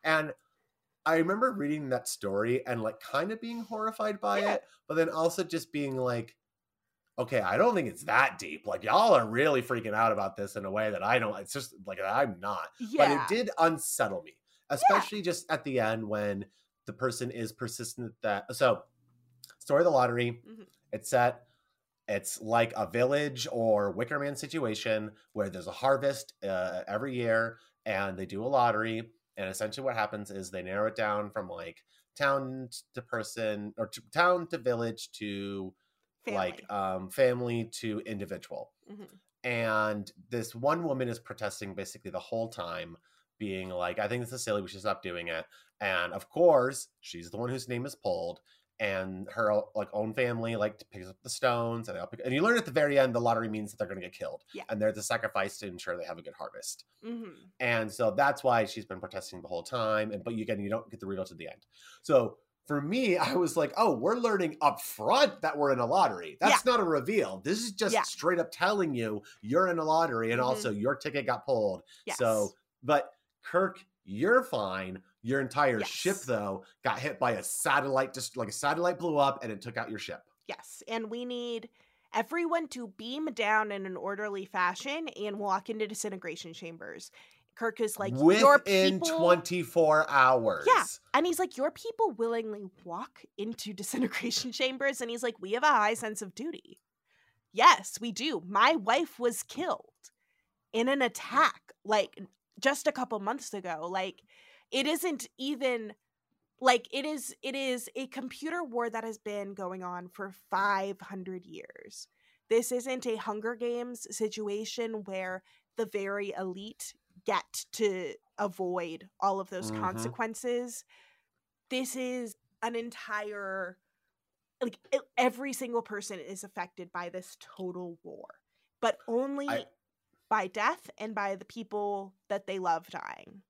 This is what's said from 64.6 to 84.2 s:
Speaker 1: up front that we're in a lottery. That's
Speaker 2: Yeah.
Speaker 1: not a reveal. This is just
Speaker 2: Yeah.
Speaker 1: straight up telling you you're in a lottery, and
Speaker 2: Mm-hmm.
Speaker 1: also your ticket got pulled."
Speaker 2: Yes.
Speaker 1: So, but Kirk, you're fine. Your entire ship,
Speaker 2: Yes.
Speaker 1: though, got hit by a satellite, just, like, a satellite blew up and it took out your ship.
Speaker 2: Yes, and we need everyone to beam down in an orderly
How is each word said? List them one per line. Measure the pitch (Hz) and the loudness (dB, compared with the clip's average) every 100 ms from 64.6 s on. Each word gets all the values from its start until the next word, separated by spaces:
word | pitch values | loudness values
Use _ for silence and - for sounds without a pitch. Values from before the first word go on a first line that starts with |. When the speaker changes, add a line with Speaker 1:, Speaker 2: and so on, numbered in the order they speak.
Speaker 1:
up | 147 139 | 2 2
front | - - 107 240 285 - | -8 -4 2 6 6 4
that | 156 147 | -2 2
we're | 143 | 2
in | 127 | 4
a | 117 | 4
lottery. | 175 160 92 82 - | 6 4 2 -8 2
That's | 190 240 254 | 4 6 6
Speaker 2:
Yeah. | |
Speaker 1:
not | 240 | 4
a | |
reveal. | 180 151 131 214 107 95 | 4 2 2 2 2 -2
This | 117 208 | -2 -2
is | 233 | -2
just | 196 208 | -2 2
Speaker 2:
Yeah. | 220 | 2
Speaker 1:
straight | 165 - 156 175 | 0 0 2 2
up | 165 | 0
telling | - 180 208 170 | 2 2 4 2
you | 123 110 104 - - | 0 -2 -2 -8 -14
you're | 104 147 185 | 0 4 4
in | 170 | 2
a | |
lottery, | 156 160 165 117 113 | 4 4 4 2 2
and | 120 | 2
Speaker 2:
Mm-hmm. | 123 | 2
Speaker 1:
also | 120 110 | 2 0
your | 101 113 | 0 0
ticket | 143 156 139 123 | 0 -2 -2 -2
got | 123 - | -2 2
pulled." | 123 107 90 - - | 2 2 -2 -10 -16
Speaker 2:
Yes. | - - | -8 0
Speaker 1:
So, | 117 110 101 - _ _ | 2 4 0 -4 _ _
but | 123 147 - _ _ _ | 2 2 2 _ _ _
Kirk, | - 175 190 185 - _ | -2 0 0 -2 -20 _
you're | - 101 170 247 | -12 -2 4 4
fine. | 240 123 101 95 92 92 _ _ | 4 -2 -2 -2 -6 -8 _ _
Your | 113 135 | -2 -2
entire | 131 135 143 113 | -2 2 2 4
ship, | 104 - 175 190 | -2 -2 -2 -2
Speaker 2:
Yes. | 127 | -2
Speaker 1:
though, | 113 101 95 - _ | -2 -2 -6 -10 _
got | 127 110 | -4 -2
hit | 139 110 | -4 0
by | 123 | 0
a | 107 | 0
satellite, | - - 160 139 139 135 131 | -4 -4 2 2 4 2 0
just, | - 123 - | -4 -8 -6
like, | 107 | -6
a | |
satellite | - 143 160 175 180 | -2 -2 2 0 0
blew | 170 147 | 0 4
up | 139 135 | 4 2
and | 117 | -6
it | 101 | -8
took | 120 120 | -8 -6
out | 113 | -6
your | 104 | -8
ship. | - 85 _ _ - | -8 -10 _ _ -14
Speaker 2:
Yes, | - - - - | -14 -12 -18 -8
and | 226 220 | -6 -4
we | 233 | -6
need | 247 247 240 233 233 _ _ _ _ | -6 -6 -4 -6 -8 _ _ _ _
everyone | - - 339 339 339 320 | -4 -2 -2 0 0 -2
to | 254 233 | -8 -12
beam | - 214 269 311 | -10 -8 -4 -6
down | 226 208 214 214 | -2 2 4 2
in | 202 190 | -4 -6
an | 180 | -6
orderly | 190 202 | -6 -4